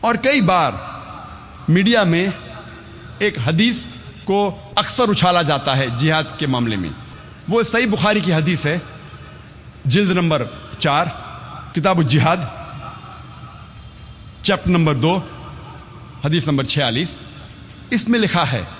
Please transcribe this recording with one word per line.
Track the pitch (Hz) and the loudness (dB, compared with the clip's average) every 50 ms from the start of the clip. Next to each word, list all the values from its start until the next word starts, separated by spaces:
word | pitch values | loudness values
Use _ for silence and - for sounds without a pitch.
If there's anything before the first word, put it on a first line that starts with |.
| - | 2
और | 226 240 - | 2 0 2
कई | - 262 285 285 | 2 4 4 6
बार | 208 170 185 180 160 131 104 92 - - - - - - - - - - - - - - - - - - | 6 6 6 4 4 2 0 -2 -8 -10 -12 -12 -14 -14 -14 -14 -14 -14 -16 -16 -18 -18 -18 -8 0 4
मीडिया | 156 180 196 220 240 226 202 | 4 6 6 6 6 6 4
में | 175 165 170 185 196 180 - - - - - - - - - - - - - - - - - | 4 4 4 2 0 -2 -6 -10 -14 -14 -14 -14 -14 -16 -16 -18 -18 -18 -16 -16 -16 -6 -2
एक | 202 208 - - | -2 -2 0 0
हदीस | 117 - 165 160 190 240 240 - - - - - - | 0 2 4 4 4 4 4 0 -4 -6 -10 -16 -16
को | - - - - - 190 202 202 202 170 - - - - - | -16 -18 -14 -4 0 2 2 2 0 -2 -6 -14 -4 -2 -2
अक्सर | - - - - 247 | 0 2 2 2 4
उछाला | 214 208 - - 180 180 175 | 4 4 4 4 4 4 4
जाता | 165 151 151 139 120 147 131 | 4 2 0 0 2 0 2
है | 131 135 123 120 120 | 2 0 0 0 0
जिहाद | 139 156 156 156 156 - - - | 2 2 2 2 0 -2 -4 -4
के | 151 143 | -2 0
मामले | 131 123 120 113 110 101 | 0 0 0 0 -2 -2
में। | 90 80 69 - - - - - - - - - - - | -4 -6 -6 -10 -14 -18 -18 -18 -18 -18 -20 -14 -6 0
वो | 185 233 226 | 2 2 2
सही | - - 226 254 | 4 2 2 2
बुखारी | 226 202 147 143 208 214 214 | 2 2 2 2 4 4 2
की | 165 180 | 2 2
हदीस | 170 160 151 151 180 151 - | 2 4 4 2 2 2 2
है, | 147 156 175 - - - - - - - - - - - - - - - - - - - - - 139 | 0 0 0 -4 -8 -16 -18 -18 -18 -18 -18 -18 -18 -18 -20 -20 -20 -20 -20 -20 -20 -20 -6 0 2
जिल्द | 123 190 208 185 | 4 4 4 4
नंबर | 185 180 175 165 156 143 123 - - - - - - - | 2 2 2 2 2 2 0 -4 -8 -14 -14 -14 -8 -2
चार, | - - 139 151 175 170 - - - - - - - - - - - - - | 0 2 2 2 2 0 -4 -10 -14 -14 -14 -16 -16 -14 -16 -16 -16 -6 -4
किताब | 175 147 196 185 170 160 | 0 2 2 4 4 4
जिहाद, | 123 123 151 123 156 170 185 156 - - - - - - - - - - - - - - - - - - - - - - - - - - - - - - - - - - - - - - - - | 4 4 4 4 4 2 2 -2 -8 -10 -12 -14 -14 -14 -12 -12 -14 -14 -14 -16 -16 -16 -16 -16 -18 -16 -18 -18 -18 -18 -18 -18 -18 -18 -18 -18 -18 -18 -18 -18 -18 -18 -18 -18 -20 -18 -4 0
चैप्टर | - 202 180 - 180 | 0 0 2 2 2
नंबर | 180 170 165 151 147 | 4 4 4 4 4
दो, | 123 120 160 180 190 - - - - - - - - - - - - - - - - - - - - - | 4 2 2 2 2 -2 -6 -12 -14 -14 -14 -14 -14 -16 -16 -16 -18 -18 -18 -18 -18 -18 -18 -16 -4 -2
हदीस | 147 156 170 131 151 | 0 0 2 2 2
नंबर | 147 135 135 | 0 0 2
छियालीस। | - - 151 143 123 113 123 175 160 - - - - - - - - - - - - - - - - 254 | 2 2 2 2 2 2 0 -2 -2 -6 -10 -12 -16 -18 -18 -18 -18 -18 -18 -18 -18 -18 -18 -6 -2 0
इसमें | 220 - - 240 240 | 0 2 4 4 4
लिखा | 214 190 - 175 165 | 4 4 2 2 2
है | 117 123 117 87 82 - - | 2 0 -2 -4 -6 -12 -16